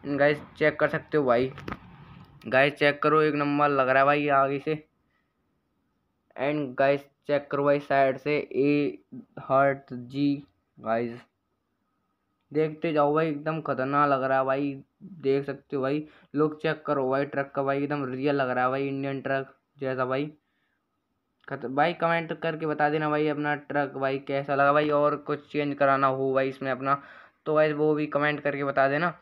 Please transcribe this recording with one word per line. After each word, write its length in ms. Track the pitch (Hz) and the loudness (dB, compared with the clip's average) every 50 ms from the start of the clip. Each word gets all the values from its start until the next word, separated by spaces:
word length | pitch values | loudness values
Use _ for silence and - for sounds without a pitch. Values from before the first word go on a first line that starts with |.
| - | -6
And, 120 | 143 143 139 | -6 0 2
गाइस, 200 | 143 147 151 143 - - - - | 2 2 2 0 -6 -18 -6 0
चेक 220 | 156 151 147 - | 0 0 2 2
कर 80 | 151 147 | 0 0
सकते 300 | - 156 - - - 151 | 0 -4 -8 0 0 0
हो, 60 | 143 | 2
भाई, 280 | 127 120 120 127 131 - - - - - - - - - - - - - - - - - - - 113 | 4 2 2 2 -2 -4 -10 -12 -12 -14 -14 -16 -20 -20 -20 -20 -20 -20 -20 -20 -20 -20 -16 -8 0
गाइस, 240 | 113 131 139 147 143 | 2 4 4 2 2
चेक 300 | - 147 147 143 147 - | 2 2 2 2 2 0
करो, 180 | 151 147 156 | 2 4 4
एक 140 | 156 151 147 | 2 2 0
नंबर 340 | 147 147 143 143 143 147 147 | 0 -2 0 2 2 2 2
लग 200 | 143 135 131 127 | 2 2 2 4
रहा 100 | 131 135 | 4 4
है, 60 | 139 | 6
भाई, 240 | 139 143 147 147 147 | 4 4 2 2 2
आगे 300 | 139 139 135 135 139 139 | 2 2 2 2 0 -4
से। 260 | 139 156 156 156 151 _ _ _ _ _ _ _ _ _ _ _ _ _ _ _ _ _ _ _ _ _ _ _ _ _ _ _ _ _ _ - 123 | -4 -4 -6 -6 -8 _ _ _ _ _ _ _ _ _ _ _ _ _ _ _ _ _ _ _ _ _ _ _ _ _ _ _ _ _ _ -6 -4
And, 320 | 143 151 151 147 131 123 131 | -4 -2 -4 -6 -6 -2 0
गाइस, 220 | 135 139 143 143 | 2 2 2 0
चेक 480 | - _ _ _ _ - 143 139 143 - | -2 _ _ _ _ -2 -2 -2 -2 -4
करो, 140 | - 139 139 | -4 0 2
भाई, 140 | 143 143 143 | 2 2 2
साइड 380 | 143 - 143 139 139 135 131 131 | 0 0 2 4 4 2 0 -2
से 180 | - 147 147 147 - - - | -2 -2 -2 -2 -2 -4 -2
ए 460 | - 135 143 147 147 147 139 - - _ _ - 127 - _ _ - | 0 2 2 2 2 0 -2 -4 -8 _ _ -18 -18 -18 _ _ -18
हर्ट 520 | - - 135 135 139 139 139 139 143 _ 131 | -6 0 2 4 4 2 0 -2 -8 _ -14
जी, 520 | 123 123 120 131 139 143 143 139 143 139 _ _ _ _ _ _ - | -14 -12 -10 -4 -2 -2 -2 -2 -4 -8 _ _ _ _ _ _ -14
गाइस, 400 | - 110 113 117 120 117 117 123 - _ _ _ _ _ _ _ _ _ _ _ _ _ _ _ _ _ _ _ _ _ _ _ _ _ 143 | -4 -4 -2 -2 -2 -4 -8 -12 -18 _ _ _ _ _ _ _ _ _ _ _ _ _ _ _ _ _ _ _ _ _ _ _ _ _ -2
देखते 400 | 147 156 156 156 156 - 170 156 | -2 -2 -2 -2 -4 -4 -2 2
जाओ, 220 | 151 147 143 147 | 2 2 4 2
भाई, 140 | 156 160 165 | 2 0 0
एकदम 320 | 147 143 151 156 160 160 | -2 -4 -4 -6 -6 -6
खतरनाक 500 | 139 - 139 123 127 135 139 143 147 143 | -4 -6 -4 -4 -2 -2 2 2 2 2
लग 120 | 139 131 131 | 2 0 0
रहा 160 | 131 135 135 | 0 0 0
है, 60 | 135 | 2
भाई, 380 | 131 135 139 143 143 139 135 - _ _ _ - | 0 0 -2 -2 -4 -6 -8 -14 _ _ _ -20
देख 420 | 185 196 160 135 135 135 139 139 | -20 -18 -6 -2 0 0 0 0
सकते 320 | 139 139 139 _ _ - | -4 -10 -10 _ _ -6
हो, 60 | 139 127 | -4 -2
भाई, 240 | 135 143 151 151 151 - - _ _ - | -2 -2 -2 -4 -8 -18 -20 _ _ -2
लुक 260 | 143 151 156 151 - - | 0 0 0 0 -2 -2
चेक 200 | 160 151 151 - | -4 -4 -2 -4
करो, 240 | - 147 143 135 127 | -4 -2 0 0 0
भाई, 140 | 135 139 143 | 0 0 -2
ट्रक 280 | 147 - 143 139 139 _ | -2 -4 -6 -6 -4 _
का, 80 | 139 139 | -4 -2
भाई, 200 | 135 139 139 143 | -2 -2 -2 -2
एकदम 220 | 143 147 147 139 | -4 -4 -4 -4
रियल 320 | 127 127 127 135 147 143 | -6 -6 -4 -2 -2 0
लग 140 | 139 135 127 | 0 0 0
रहा 140 | 127 123 127 | 0 0 0
है, 60 | 127 | 0
भाई, 180 | 131 135 139 139 | 0 -2 -4 -4
इंडियन 320 | 139 139 139 139 139 135 | -4 -6 -6 -6 -6 -6
ट्रक 340 | 127 135 135 135 135 - - _ _ _ _ _ | -4 -4 -4 -4 -4 -8 -16 _ _ _ _ _
जैसा, 240 | 135 131 131 127 127 | -6 -6 -4 -2 -2
भाई। 280 | 123 131 135 147 151 156 _ _ _ _ _ _ _ _ _ _ _ _ _ _ _ _ _ _ _ _ _ _ - | -2 -2 -4 -4 -6 -10 _ _ _ _ _ _ _ _ _ _ _ _ _ _ _ _ _ _ _ _ _ _ -12
खत-, 180 | 139 127 - | -12 -10 -8
भाई, 260 | 120 131 139 147 170 175 | -6 0 0 0 0 0
कमेंट 480 | 170 175 165 170 165 165 160 170 156 | 0 0 0 0 0 -2 -4 -8 -6
करके 260 | - 165 160 156 165 | -4 -6 -4 -4 -4
बता 220 | 156 151 147 151 147 | -4 0 0 0 2
देना, 200 | 151 160 156 151 | 2 0 0 0
भाई, 180 | 151 151 151 156 | 0 0 0 0
अपना 260 | 147 143 147 147 147 | 0 -2 -2 -2 -2
ट्रक, 380 | 143 143 _ - 147 143 135 135 | -4 -6 _ -2 -2 -2 -2 -4
भाई, 260 | 135 135 135 135 139 | -4 -2 -2 -2 -2
कैसा 360 | 139 - 139 139 139 143 143 | -4 -2 -4 -4 -2 -2 2
लगा, 180 | 139 139 143 143 | 4 4 4 6
भाई, 180 | 151 151 151 | 4 4 4
और 260 | 147 147 147 147 147 | 2 4 4 2 0
कुछ 360 | 143 - - 147 147 - _ - | 0 -4 -6 -6 -6 -6 _ -4
चेंज 220 | 151 147 147 139 | -4 -2 -2 0
कराना 320 | 139 143 139 135 135 139 | 2 4 4 4 4 4
हो, 260 | 135 131 135 135 135 131 | 2 2 2 0 0 2
भाई, 160 | 135 135 135 | 2 0 0
इसमें 220 | 131 - 135 135 | -4 -6 -4 -4
अपना, 320 | 131 123 135 135 139 139 - - - - - - _ _ _ | -4 -2 0 -2 -2 -2 -2 -16 -20 -20 -20 -20 _ _ _
तो, 80 | - 156 | 0 2
भाई, 180 | 151 156 156 151 | 4 4 4 2
वो 220 | 147 151 151 151 | 2 2 2 2
भी 120 | 147 151 | 0 -2
कमेंट 340 | 147 - 143 147 151 147 143 | -2 -2 0 0 0 -2 -2
करके 240 | - 143 143 139 143 | -4 -4 -4 -2 -4
बता 240 | 139 135 135 135 135 | -2 2 2 2 2
देना। 260 | 139 147 170 175 160 - | 2 0 0 -2 -4 -6